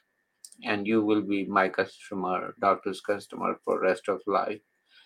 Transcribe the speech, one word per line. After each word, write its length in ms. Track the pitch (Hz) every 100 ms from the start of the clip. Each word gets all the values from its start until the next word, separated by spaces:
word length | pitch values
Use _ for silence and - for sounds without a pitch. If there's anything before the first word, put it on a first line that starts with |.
| _ _ _ _ - -
and 220 | - 104 101
you 160 | 110
will 200 | 104 107
be 220 | 98 101
my 240 | 95 98 95
customer, 880 | - 95 - - 101 90 90 98 -
doctor's 400 | 98 90 - 92
customer 580 | - 101 - - 95 95
for 160 | - 90
rest 280 | 87 - -
of 120 | 95 -
life. 340 | 95 95 110 _ _ _ _